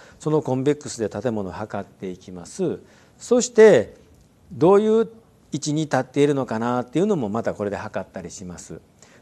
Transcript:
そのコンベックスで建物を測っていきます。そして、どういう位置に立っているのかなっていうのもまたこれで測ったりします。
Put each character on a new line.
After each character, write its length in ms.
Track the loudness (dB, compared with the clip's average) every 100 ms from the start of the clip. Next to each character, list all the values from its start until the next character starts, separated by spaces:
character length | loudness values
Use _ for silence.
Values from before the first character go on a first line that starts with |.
| -20 -10
そ 100 | -2
の 120 | -2
コ 140 | 0 0
ン 100 | 0
ベ 80 |
ッ 80 | -2
ク 80 | -4
ス 100 | -6
で 80 | -6
建 260 | -4 -4
物 160 | -4 -6
を 40 |
測 320 | -8 -8 -8 -10
っ 20 |
て 220 | -12 -12
い 80 | -12
き 160 | -14
ま 120 | -18 -14
す。 340 | -6 -4 -6 -10 _ _ _
そ 220 | 0 0
し 80 | 4
て、 480 | 8 8 8 4 -6 _ _ _ _ -18
ど 220 | 2 4
う 80 | 6
い 200 | 4 2
う 60 | 0 -6 _ _ _
位 40 | -8
置 160 | -4
に 80 | -4
立 160 | -2 -2
っ 60 |
て 200 | -2 2
い 40 | 2
る 60 |
の 120 | 2 -4
か 140 | -4
な 240 | -2 -4
っ 20 | -4
て 120 | -2
い 20 |
う 40 | 0
の 120 | -2
も 100 | -2
ま 160 | -4
た 100 | -4
こ 120 | -4 -4
れ 40 |
で 60 | -6
測 300 | -8 -10 -10
っ 40 |
た 120 | -12
り 100 | -14
し 140 | -14 -16
ま 120 | -16
す。 220 | -16 -18 -20 _ -20 _